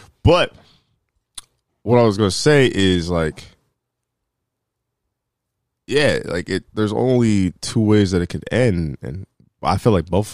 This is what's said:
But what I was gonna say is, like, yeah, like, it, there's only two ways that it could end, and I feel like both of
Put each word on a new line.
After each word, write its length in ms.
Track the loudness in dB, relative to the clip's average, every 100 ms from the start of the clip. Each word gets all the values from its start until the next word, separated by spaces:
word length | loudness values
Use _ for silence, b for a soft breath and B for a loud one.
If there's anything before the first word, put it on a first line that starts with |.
| B _
But 320 | 2 2 0 -6 b b _ _ _ _ _ -20 -20 _ _ _
what 160 | 0 2
I 60 |
was 140 | 4 2
gonna 120 | 0
say 360 | 0 2 4 4
is, 420 | 2 2 0 -2
like, 340 | -2 -4 -6 -18 _ _ _ _ _ _ _ _ _ _ _ _ _ _ _ _ _ _ _ _ _ _ _ -4
yeah, 320 | 0 0 0 -4
like, 240 | -8 -4
it, 140 | -6 -6 -4
there's 180 | -2
only 580 | 0 0 2 2 2 0 -4
two 180 | -6 -2
ways 300 | 2 4 2
that 100 | 0
it 60 | -4
could 160 | -8 -4
end, 460 | -2 0 0 -4 -8
and 240 | -12 -14 -16 _ _ _
I 140 | -4 -2
feel 140 | 0
like 140 | 0 0
both 220 | -4
of 60 | -4